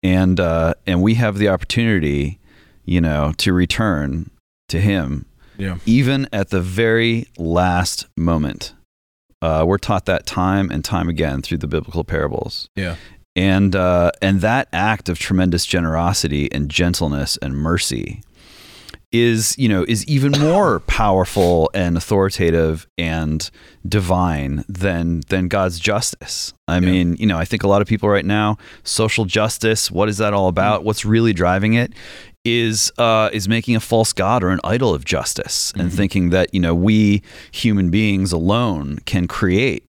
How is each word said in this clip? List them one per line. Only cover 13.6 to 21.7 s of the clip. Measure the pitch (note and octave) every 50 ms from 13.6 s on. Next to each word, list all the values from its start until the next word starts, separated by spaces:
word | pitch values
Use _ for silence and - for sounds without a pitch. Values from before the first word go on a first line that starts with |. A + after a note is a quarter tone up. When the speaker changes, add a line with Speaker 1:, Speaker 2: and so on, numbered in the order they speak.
| G2+ G2 F2+
Speaker 1:
uh, | F#2+ F2+ F2+ F2+ F2 F2 F2 - -
and | - F#2+ G2 F#2+
that | F2 G#2+ A#2 C3+ - _
act | - E2+ F#2+ G#2+ A2 G2+ - -
of | F2 -
tremendous | - - F#2+ F#2 F#2 F#2 E2+ E2+ -
generosity | - - F2+ E2+ D#2+ D#2+ D#2+ E2+ F2 F#2 - - - C#2+ D2 D2 -
and | - C#2 C#2+ C#2+
gentleness | D2 - F2 F2 F2+ - E2+ D2+ C#2+ C#2 C#2 - - -
and | - C2+ C2+
mercy | C#2 D2+ D#2 E2+ F2+ - - C2 A1+ G1+ - - - - _ _ _ - - - - - - - - - - - - _ _
is, | - A#2 A#2+ A#2+ A2+ A2 G#2+ - - -
you | C3+ A2+
know, | G#2 F#2 E2+ -
is | A2+ G#2 -
even | - D3+ C#3 C3+ C#3+ C#3 C#3+
more | D3 D#3 E3+ G3 G#3 D#3+ A2 D#2+
<coughs> | -
powerful | - - - A2+ G#2 F#2+ F#2+ F2+ - - G#2 F#2 F2 F2 E2 D#2 -